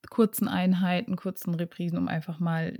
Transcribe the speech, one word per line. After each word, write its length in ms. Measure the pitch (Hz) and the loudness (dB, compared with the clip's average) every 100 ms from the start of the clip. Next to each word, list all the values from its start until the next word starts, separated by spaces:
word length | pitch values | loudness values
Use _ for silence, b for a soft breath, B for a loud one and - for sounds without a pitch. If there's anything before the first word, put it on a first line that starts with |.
| - | -4
kurzen 380 | - 220 - 196 | 2 2 2 0
Einheiten, 680 | 180 185 180 185 180 - 185 | 2 4 4 4 2 -2 -4
kurzen 380 | 185 - - | -4 -6 -4
Reprisen, 440 | 165 170 - 175 170 | -2 -4 -4 -4 -2
um 100 | - | -2
einfach 300 | 165 165 160 | -2 -4 -2
mal, 340 | 170 165 165 - | 0 0 -2 -6